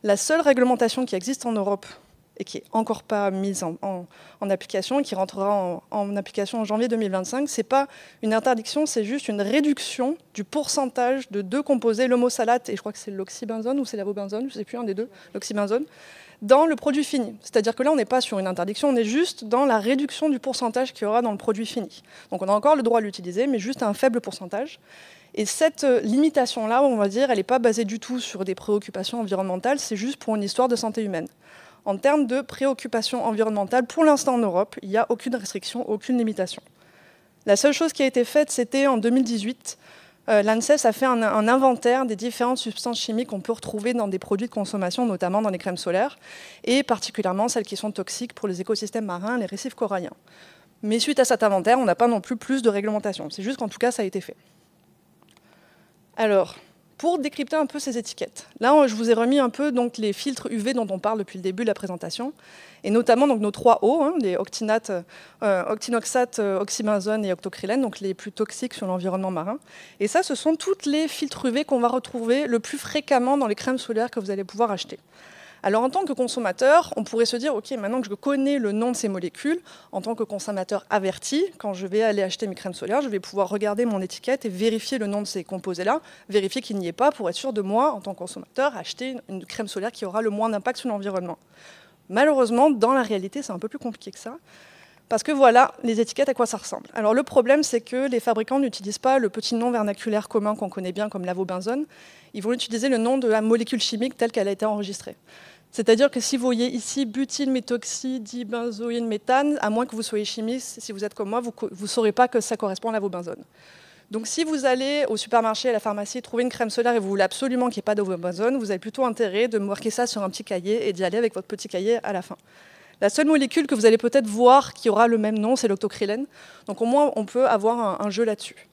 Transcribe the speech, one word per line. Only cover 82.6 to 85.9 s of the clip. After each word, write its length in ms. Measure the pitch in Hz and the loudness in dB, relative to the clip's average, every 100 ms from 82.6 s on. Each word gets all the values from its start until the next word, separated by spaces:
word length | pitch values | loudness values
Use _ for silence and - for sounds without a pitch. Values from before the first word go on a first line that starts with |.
| 190 180 | -10 -8
solaires, 260 | - 240 | -2 -2
je 80 | 277 | -2
vais 100 | 202 | -4
pouvoir 300 | - 196 185 | -6 -2 -2
regarder 360 | 208 208 202 240 | 0 -2 0 0
mon 140 | 202 | 0
étiquette 460 | 185 - - 262 233 | -4 -8 -4 -2 -4
et 40 | |
vérifier 500 | 180 226 220 - 262 | 0 0 0 -4 -4
le 80 | 208 | -2
nom 160 | 202 | -4
de 20 | 202 | -6
ces 180 | 196 | -8
composés-là, 580 | 165 185 190 175 185 | -8 -8 -6 -4 -2